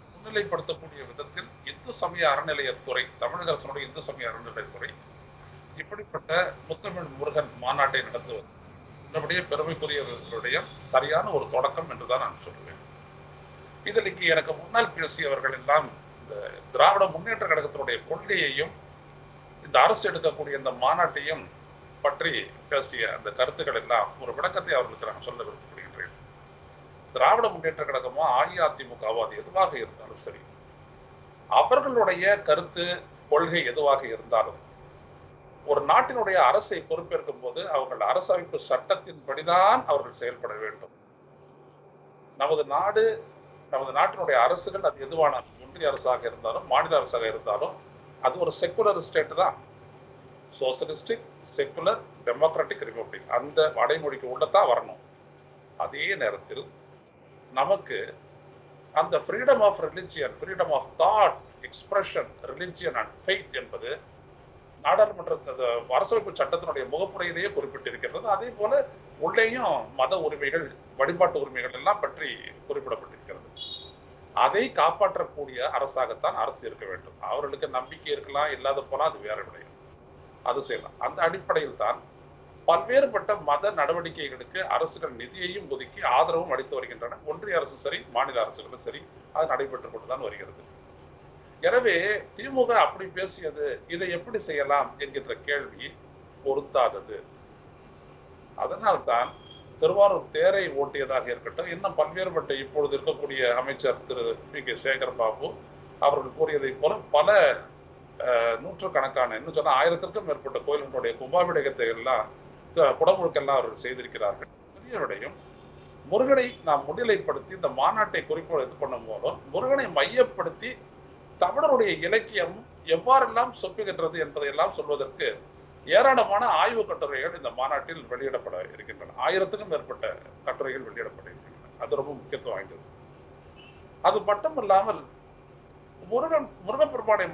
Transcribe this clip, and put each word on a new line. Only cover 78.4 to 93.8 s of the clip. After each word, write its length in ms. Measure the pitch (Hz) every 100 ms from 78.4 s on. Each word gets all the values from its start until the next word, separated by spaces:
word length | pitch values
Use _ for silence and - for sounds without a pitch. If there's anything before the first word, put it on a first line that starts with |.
| 151 135
இல்லாத 280 | 135 139 135
போனா 160 | 135 156
அது 100 | - 104
வேற 100 | 107 98
விடயம், 300 | - - - - - - - - - 127
அது 160 | 127 131
செய்யலாம். 280 | 113 - - 123
அந்த 120 | - 165
அடிப்படையில் 520 | 185 - 170 147 -
தான் 160 | 107 123 - - - - - - -
பல்வேறுபட்ட 640 | 170 - 254 277 208 - 208 147
மத 200 | 143 202 175
நடவடிக்கைகளுக்கு 800 | 143 170 165 165 147 127 123 185 185
அரசுகள் 420 | - 160 - - 120
நிதியையும் 480 | 123 190 180 190 170
ஒதுக்கி 280 | 131 131 - 160 123
ஆதரவும் 340 | 165 165 180
அளித்து 200 | 131 135 135
வருகின்றன. 380 | 123 117 117 - 151
ஒன்றிய 280 | 156 208 170
அரசு 160 | 143 135 143
சரி, 120 | 170 - 120
மாநில 200 | 135 123
அரசுகளும் 420 | 107 - 104 123 -
சரி, 120 | 147 - - - 151
அது 160 | 156
நடைபெற்று 340 | 131 135 127 117
கொண்டுதான் 360 | 113 120 127 113
வருகிறது. 340 | 101 95 98 - - - - - - - - - - 165
எனவே 280 | 233 247 170 190 214 - -
திமுக 340 | 254 269 233 226
அப்படி 200 | 151 - 190 175
பேசியது, 500 | 185 - 165 143 143 120